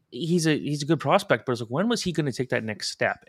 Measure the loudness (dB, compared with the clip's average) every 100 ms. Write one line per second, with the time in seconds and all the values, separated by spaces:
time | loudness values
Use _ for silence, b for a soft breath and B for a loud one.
0 | _ -6 0 2 4 2 0 -2 0 0
1 | 4 4 4 -2 0 -4 -2 -2 0 0
2 | 0 -2 -2 -2 -2 -2 -2 -6 -8 -2
3 | -2 -2